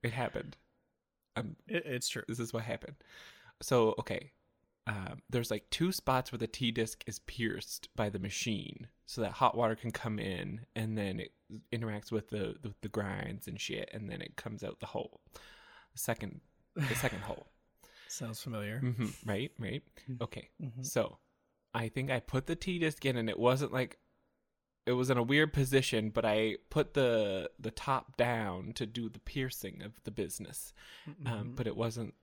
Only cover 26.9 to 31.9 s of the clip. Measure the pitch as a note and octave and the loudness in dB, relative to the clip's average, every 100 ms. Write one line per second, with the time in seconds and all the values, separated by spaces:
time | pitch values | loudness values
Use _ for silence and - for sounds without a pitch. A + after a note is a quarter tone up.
26.9 | - B2+ A2+ G#2 F#2+ E2+ - A2+ - - | 4 6 6 4 2 -2 -6 -8 -6 0
27.9 | C3+ - - A#2+ A#2 G#2 F2+ F#2 A2+ G#2+ | 0 0 2 4 4 0 -2 -4 -4 -4
28.9 | A#2 A2+ - - C#3+ C3 - F#2+ - G#2 | -2 -4 -6 -6 -2 -2 -4 -10 -8 -12
29.9 | A2+ - G#2+ F#2+ - G2+ C#3+ - - - | -10 -10 -4 -4 -4 -8 -10 -12 -14 -20
30.9 | - - D3 C3 A2 A#2+ B2+ A2+ A2 A2+ | -18 -16 -6 -4 -2 -4 -2 -2 2 0